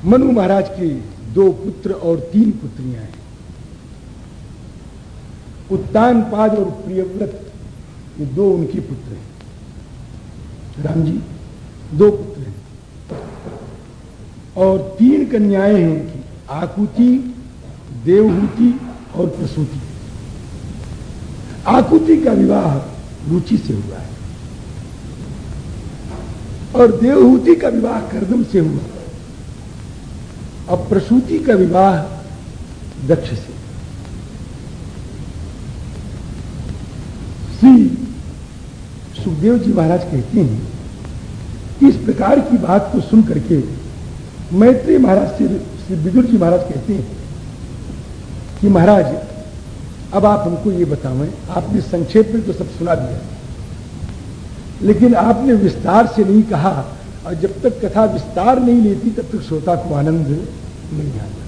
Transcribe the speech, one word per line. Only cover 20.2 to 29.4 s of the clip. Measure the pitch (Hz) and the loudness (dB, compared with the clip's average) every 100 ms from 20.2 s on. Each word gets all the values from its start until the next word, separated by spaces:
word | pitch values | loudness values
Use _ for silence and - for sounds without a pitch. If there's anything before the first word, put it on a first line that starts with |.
| - - - - - - - - - - - - - - - | -14 -14 -14 -14 -12 -12 -12 -12 -12 -12 -12 -14 -14 -8 2
आकुति | 240 - 320 - 320 | 2 6 4 6 4
का | 262 | 6
विवाह | 208 196 - 170 139 - - - - 147 | 4 4 4 2 0 -4 -12 -16 -10 -2
रुचि | 170 - 220 | -2 2 0
से | - | 0
हुआ | 107 101 92 | -4 -4 -10
है | - - - - - - - - - - - - - - - - - - - - - - - - - - - 247 | -12 -12 -14 -14 -14 -14 -14 -14 -14 -14 -14 -14 -12 -12 -10 -10 -10 -10 -12 -12 -12 -12 -12 -12 -10 -10 -6 2
और | 240 196 | 4 4
देवहूति | 233 285 247 262 330 339 | 2 6 6 6 6 4
का | 269 | 4
विवाह | 233 226 226 | 0 -2 -2
कर्दम | - 220 190 240 | -4 -6 -2 0
से | 226 190 | 2 2
हुआ | 156 143 - - - - - - | 2 -2 -6 -12 -14 -16 -16 -16